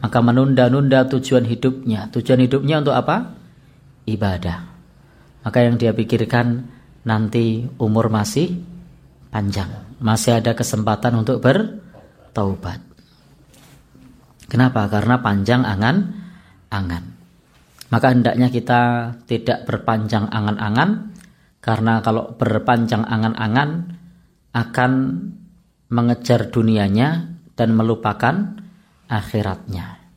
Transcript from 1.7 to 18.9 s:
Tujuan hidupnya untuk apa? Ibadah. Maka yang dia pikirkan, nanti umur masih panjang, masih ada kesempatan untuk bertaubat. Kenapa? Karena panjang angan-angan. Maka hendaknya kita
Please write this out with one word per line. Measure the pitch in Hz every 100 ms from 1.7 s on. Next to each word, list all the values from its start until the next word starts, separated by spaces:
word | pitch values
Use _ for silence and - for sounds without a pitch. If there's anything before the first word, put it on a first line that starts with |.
| 131 120 107 107
Tujuan | 123 120 127
hidupnya | 123 135 139 156
untuk | 147 123
apa? | 123 185 254 - - - - _ - _ -
Ibadah. | 107 101 90 90 85 - - - _ _ - - - 113
Maka | 123
yang | 120 117
dia | 117
pikirkan, | 107 110 113 110 120 120 120 131 - - - 113
nanti | 110 110 117 113 113 127 -
umur | 113 110 110
masih | 107 104 135 175 180 - - - - - _ -
panjang, | 110 101 101 92 - - -
masih | 117 110 - 117
ada | 113 113
kesempatan | 120 110 107 104 123 117
untuk | 110 120
bertaubat. | 120 165 220 - - - - _ - - 101 95 - - - - _ _ _ _ _ - - - _ - - - _ _ -
Kenapa? | 120 127 123 101
Karena | 104 101 123
panjang | 120 101 98 123
angan-angan. | 123 98 110 180 190 - - - - _ _ 101 90 85 90 - - _ _ _ _ _ -
Maka | 113 131
hendaknya | 123 117 120 127
kita | 123 117 123 120